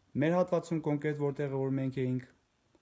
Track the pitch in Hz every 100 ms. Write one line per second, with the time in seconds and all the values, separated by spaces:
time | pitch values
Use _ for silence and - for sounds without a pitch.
0 | _ 127 151 175 180 170 165 165 151 147
1 | 151 143 143 139 143 135 135 135 135 131
2 | 127 127 - _ _ _ _ _